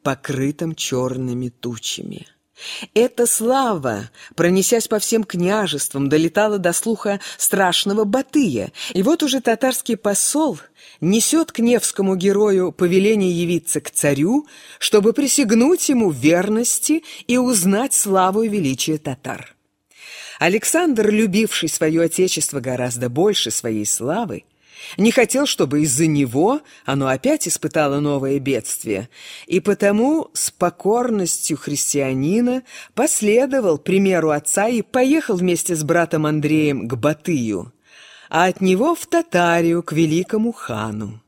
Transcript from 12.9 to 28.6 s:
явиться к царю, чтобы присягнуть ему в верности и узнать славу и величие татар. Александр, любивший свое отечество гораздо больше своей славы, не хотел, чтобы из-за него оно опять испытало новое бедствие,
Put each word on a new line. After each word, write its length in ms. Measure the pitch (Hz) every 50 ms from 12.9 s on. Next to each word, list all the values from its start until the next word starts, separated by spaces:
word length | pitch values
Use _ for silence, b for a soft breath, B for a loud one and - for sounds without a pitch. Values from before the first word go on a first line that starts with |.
| 180 190 190 208 220 208 190 180
явиться 500 | 175 170 175 170 175 170 - - - 151
к 80 | - -
царю, 560 | _ - - 147 143 135 147 185 247 294 302 B B B B B B
чтобы 340 | B - - - 214 190 226
присягнуть 760 | 226 - 294 262 - - 285 202 220 220 240 285 370 349 - -
ему 220 | 285 240 220 185
в 40 | 151
верности 880 | 123 117 147 170 175 185 208 214 220 240 - - - - - 302 320 B B B B B
и 120 | B 240
узнать 580 | 254 254 254 254 202 170 190 196 208 254 277 -
славу 480 | - - 208 190 190 185 185 190 214 226
и 40 |
величие 520 | 220 202 208 165 135 135 127 - - 156 151
татар. 560 | 151 147 127 - _ 143 123 - - - _ _ _ _ _ _ _ _ B B B B B B B B B
Александр, 720 | B 175 170 190 220 - - - 320 359 339 269 220 214 214
любивший 580 | 208 214 226 214 175 208 226 202 - - -
свое 360 | 156 - - 165 160 160 165 170
отечество 560 | 165 - - 185 185 - 160 151 - - 139
гораздо 500 | 120 131 127 123 123 127 120 120 127 123
больше 400 | 120 147 180 214 202 - - 113
своей 380 | 107 - - 117 110 107 104
славы, 560 | - - - 110 131 160 214 240 180 110 - _ _ B B B B B B B B B
не 140 | B 190 233
хотел, 340 | - 262 233 - - 262 294
чтобы 360 | 262 - - 175 135 135 147
из-за 240 | 156 156 120 135 165
него 540 | 160 151 147 143 123 113 139 165 208 269 311 B B B B B
оно 220 | B 135 139 139
опять 400 | 131 131 131 - 247 311 294 -
испытало 540 | 180 - - - 151 - 165 151 143 139 143
новое 380 | 147 147 143 139 131 135 139 139
бедствие, 680 | 131 135 135 110